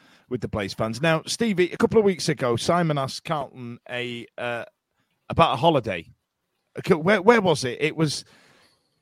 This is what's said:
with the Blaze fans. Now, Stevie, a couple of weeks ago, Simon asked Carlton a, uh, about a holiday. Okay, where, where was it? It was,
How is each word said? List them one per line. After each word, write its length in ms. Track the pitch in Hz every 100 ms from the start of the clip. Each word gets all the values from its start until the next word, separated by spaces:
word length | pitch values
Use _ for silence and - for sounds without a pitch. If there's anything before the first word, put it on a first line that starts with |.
| _ _ -
with 120 | 123
the 60 | 104
Blaze 240 | 107 98
fans. 280 | - 110 113
Now, 200 | 165 160 -
Stevie, 460 | - 233 180 180
a 40 | -
couple 220 | 220 220
of 60 |
weeks 240 | 202 156 -
ago, 260 | 135 123
Simon 420 | 117 - 170 165 147
asked 280 | 135 -
Carlton 560 | - 156 131 127 120 120 -
a, 360 | 123 123 117 - -
uh, 260 | 120 117 - _ _ _ _ _ -
about 260 | 127 160
a 20 | 127
holiday. 500 | 165 147 110 90 - - _ _ _ _ _ -
Okay, 160 | -
where, 260 | 175 160 208
where 200 | 190 233
was 240 | 185 147
it? 140 | 127 113
It 160 | 151 147
was, 280 | 156 - - _ _ _ _ _ _ _